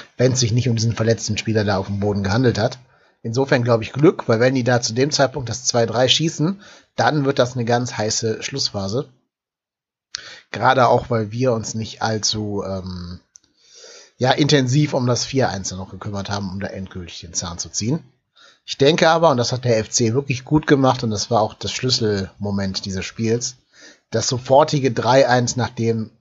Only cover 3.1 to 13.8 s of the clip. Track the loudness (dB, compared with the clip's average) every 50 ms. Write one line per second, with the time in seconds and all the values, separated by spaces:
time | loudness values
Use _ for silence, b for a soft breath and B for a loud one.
3.1 | b b -10 -4 -2 -2 2 2 2 2 4 2 2 2 0 -4 0 4 4 4
4.1 | 4 4 0 0 2 4 4 2 2 2 2 2 2 2 0 -2 0 0 0 0
5.1 | 2 2 0 0 0 -6 -8 -6 -8 -4 -4 -2 0 0 0 2 2 0 2 2
6.1 | 2 2 0 -2 0 0 -2 -2 -2 B B B B B B B B 0 0 2
7.1 | 2 2 0 2 2 2 0 0 0 -4 0 0 0 0 0 -4 -4 -4 -2 -2
8.1 | -2 -2 -2 -2 -4 -4 -6 -8 -6 -4 -6 -4 -4 -6 -6 -4 -4 -6 -6 -8
9.1 | _ _ _ _ _ _ _ _ _ _ _ _ _ _ _ _ _ _ _ _
10.1 | B B B B B B B B -8 0 0 2 4 4 4 4 4 2 0 -2
11.1 | -2 -2 -2 -4 -4 -2 0 0 0 -2 -4 -6 -6 -8 -8 -8 -6 -4 -4 -2
12.1 | -2 -2 -2 -4 -4 -4 -4 -4 -4 -6 -4 -4 -6 -8 -8 -10 -10 -10 -12 -12
13.1 | -14 -16 _ _ _ _ _ B B B B B B B